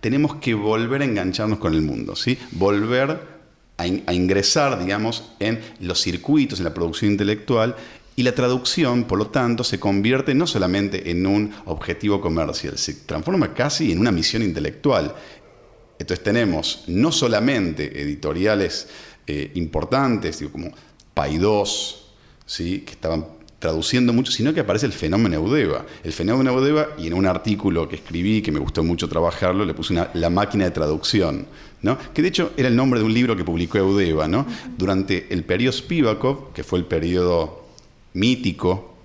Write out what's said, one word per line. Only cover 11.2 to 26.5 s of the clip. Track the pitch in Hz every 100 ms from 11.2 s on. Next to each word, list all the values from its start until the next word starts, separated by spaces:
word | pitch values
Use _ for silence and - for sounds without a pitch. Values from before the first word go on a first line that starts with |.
| 95
un | 101 104 104
objetivo | - 78 - 82 104 101
comercial, | 95 82 76 73 71 69
se | -
transforma | 71 - 78 76 190 107
casi | - 131 - 156
en | 85
una | 117
misión | 87 80 113
intelectual. | 107 78 73 - 147 113 73 - - - - - - - - _
Entonces | - 90
tenemos | - 117 110 82 73 - -
no | 87 151
solamente | - 123 110 117 131 90 76 73 -
editoriales, | 73 73 76 80 101 104 98 - - - - - -
eh, | 73 71
importantes, | 87 80 78 80 127 139 110 82 78
digo, | 73
como | 76 82 - - _ -
Paidós, | - 71 78 98 104 98 - - - - - - - -
¿sí? | - 85 95
Que | -
estaban | - 80 82 80 - - -
traduciendo | 82 80 80 123 123
mucho, | 117 131
sino | - 127
que | 160
aparece | 104 101 131
el |
fenómeno | - 80 98 110 78
Eudeva. | 85 147 98 71 - -
El | 82
fenómeno | 80 104 127 131